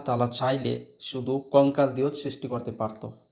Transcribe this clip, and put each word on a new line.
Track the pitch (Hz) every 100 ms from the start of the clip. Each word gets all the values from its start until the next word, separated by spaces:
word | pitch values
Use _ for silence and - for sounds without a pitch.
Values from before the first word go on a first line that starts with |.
| 143
তাআলা | 120 123
চাইলে | - 127 135 127 120 - -
শুধু | - 131 123 135 -
কঙ্কাল | 143 139 139 135
দিয়েও | 127 139
সৃষ্টি | 143 139 - 127
করতে | 120 120
পারত। | 113 107 - 113 - _